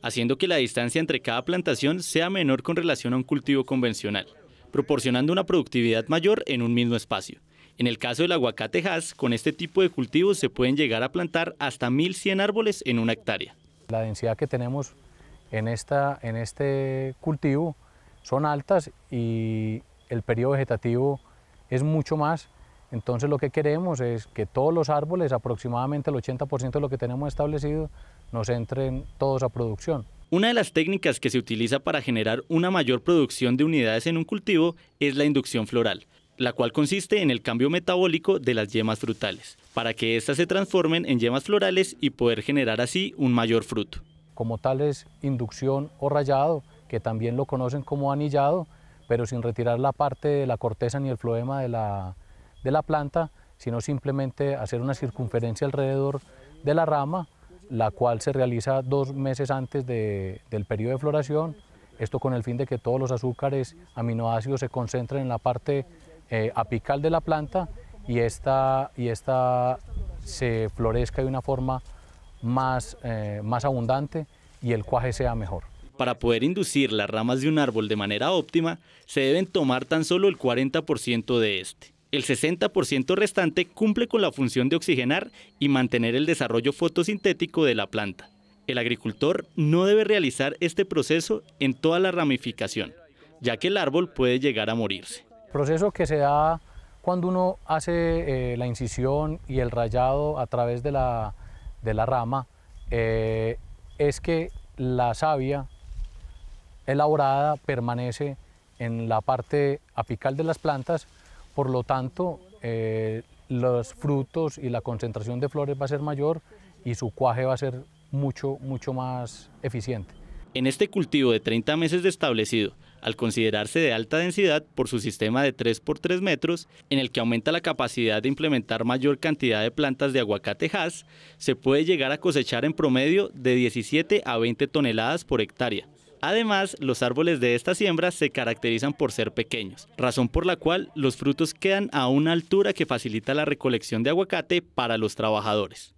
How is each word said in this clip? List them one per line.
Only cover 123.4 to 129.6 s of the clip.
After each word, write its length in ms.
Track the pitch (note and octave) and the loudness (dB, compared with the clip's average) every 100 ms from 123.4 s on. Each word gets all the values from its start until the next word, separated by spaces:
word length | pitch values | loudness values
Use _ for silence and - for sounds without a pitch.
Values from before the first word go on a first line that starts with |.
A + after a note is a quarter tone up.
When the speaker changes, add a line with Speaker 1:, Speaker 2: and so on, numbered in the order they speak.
| A2 G#2 G#2+ D#3+ | 2 2 0 2
Speaker 1:
de 120 | D#3 | 2
alta 260 | A2+ A2 D#3 | 2 0 0
densidad 460 | F3+ E3+ F#3+ D3+ D3+ - | 0 2 2 2 -2 -4
por 120 | A#2+ | -2
su 120 | A#2+ | 0
sistema 420 | A2 G2+ G#2+ B2 | -4 -2 0 2
de 100 | C#3 | 0
tres 280 | - A#2 A2 | 0 0 0
por 180 | - D3 | -2 -4
tres 240 | E3 F3+ | -2 0
metros, 480 | F#3+ D3+ D#3+ E3+ - - _ | 0 0 0 -2 -6 -20 _
en 80 | C#3 | -2
el 120 | B2+ | 0
que 80 | - | -2
aumenta 320 | A#2 A#2 A2+ | 0 0 0
la 100 | E3 | -2
capacidad 600 | E3 B2+ B2 - A2+ G#2+ | -2 -2 -2 0 2 2
de 80 | B2 | 0
implementar 560 | C#3+ D#3 C3+ G#2 A2+ A2+ | -2 0 -2 -2 -2 0
mayor 320 | B2+ C#3 C#3 | 2 2 2
cantidad 460 | D#3+ D3+ B2+ G#2+ | 0 0 2 2